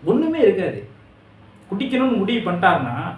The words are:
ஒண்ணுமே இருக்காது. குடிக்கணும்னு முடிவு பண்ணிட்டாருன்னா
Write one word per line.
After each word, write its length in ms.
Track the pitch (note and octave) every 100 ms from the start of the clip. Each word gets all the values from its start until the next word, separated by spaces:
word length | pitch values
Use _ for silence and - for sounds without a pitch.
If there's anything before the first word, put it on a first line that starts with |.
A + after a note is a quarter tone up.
| D3
ஒண்ணுமே 300 | A#3+ D#4+ D#4+
இருக்காது. 380 | A3 F#3+ F3 - - - - - - - - - -
குடிக்கணும்னு 540 | G3 C4+ B3+ C4 A3
முடிவு 200 | G3 A#3
பண்ணிட்டாருன்னா 540 | F#3 F3 F3+ E3+ B2+ B2+ F3